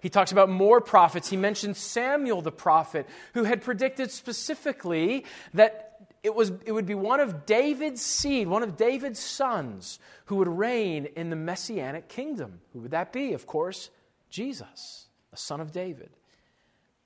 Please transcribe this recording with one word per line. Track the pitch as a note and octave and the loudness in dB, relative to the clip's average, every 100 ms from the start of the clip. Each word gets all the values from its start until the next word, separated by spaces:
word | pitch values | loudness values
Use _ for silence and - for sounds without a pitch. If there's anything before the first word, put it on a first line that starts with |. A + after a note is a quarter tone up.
he | F3+ | 2
talks | G3+ G3+ | 2 4
about | F#3+ F#3+ | 6 6
more | F#3 G3+ A#3+ | 6 8 8
prophets. | - G#3 E3+ F3 - | 8 8 8 4 -4
He | F#3+ | 0
mentions | G3 G#3 G#3 G3 | 0 0 -6 -8
Samuel | - A#3 B3 D4 C4+ G3 | -6 -4 0 0 0 -2
the | D#3+ | -2
prophet, | D#3 F3+ E3 D#3+ D#3+ C3+ - - A#3+ | -2 4 4 4 -6 -6 -14 -8 -2
who | G#3+ | 0
had | A#3+ | 0
predicted | - A3 C4 C4 C4 | -2 -2 -2 -2 -6
specifically | - - A3+ - D#4 D4+ - F3+ E3 E3+ B3+ - - - | -6 -8 -8 -6 -6 -6 -6 -4 0 0 -2 -6 -20 -8
that | E3 G#3+ - - - G3 _ | 4 4 4 -16 -20 -20 _
it | G#3 A3 | -4 0
was, | G#3+ F#3 A3 | 0 0 -4
it | |
would | G#3+ F#3 | -4 -2
be | |
one | G3+ G3+ C4+ | -4 0 0
of | C#4 D#3+ C#3+ | 0 -2 0
David's | A3 C#4+ C4+ D4+ B3 | 2 2 0 -4 -6
seed, | - - C#4+ C4+ F#3+ | -4 -2 0 0 0
one | G3 | -2
of | A#3 D#3 | -2 0
David's | A3+ C4+ C#4 G#3+ | 0 0 -6 -8
sons, | - - C4+ A3 C3 G2 F2+ - - - - | -10 -4 -2 -2 -6 -10 -14 -18 -20 -20 -6
who | G3 | 0
would | F3+ | 0
reign | E3+ A3 B3 G3+ D#3 C#3+ - | 2 0 0 0 -2 -6 -8
in | E3+ | -6
the | D#3+ | -4
Messianic | D#3+ F#3 - G#3+ C3+ D#3 - | -4 -6 -6 -6 -6 -8 -12
kingdom. | - C#4+ C4 A#2+ F2 _ | -10 -8 -8 -10 -12 _
Who | B2+ | -14
would | A#2 | -6
that | D#3+ F3+ | -4 -4
be? | B3+ C#4 | -6 -4
Of | D3+ - | -6 -4
course, | D#3 F3 F#3+ - _ _ _ _ | -4 -4 -6 -16 _ _ _ _
Jesus, | - B3 A#3+ G#2+ - - - - _ _ | -10 -8 -10 -16 -18 -20 -20 -20 _ _
the | - | -14
son | - D3 | -10 -8
of | D#3 | -8
David. | E3+ F#3 C3+ - _ _ _ _ _ _ _ _ _ | -8 -8 -10 -18 _ _ _ _ _ _ _ _ _